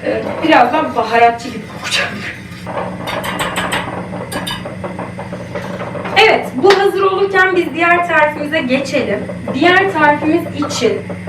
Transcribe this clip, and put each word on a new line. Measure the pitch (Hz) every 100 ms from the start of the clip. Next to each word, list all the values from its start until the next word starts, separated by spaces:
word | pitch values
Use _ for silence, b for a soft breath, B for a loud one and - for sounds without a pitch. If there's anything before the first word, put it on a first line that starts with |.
e, | - - - -
biraz | 320 294 240
daha | 311 269 240
baharatçı | 208 233 233 233 254
gibi | 214 - 165
kokacak. | - - - - - - - - - - - - - - - - - - - - - - - - - - - - - - 180 - - - 190 175 175 190 - - - - - 392
Evet, | 440 254 -
bu | 254 392 392
hazır | 403 381
olurken | 381 381 392 370 370 359
biz | 302
diğer | 285 339 349 349
tarifimize | 320 302 247 294 320
geçelim. | 247 269 277 277 214 202 - - -
Diğer | 262 339 370 392
tarifimiz | 330 294 294 311 339 - 285
için, | 294 - 226 - - -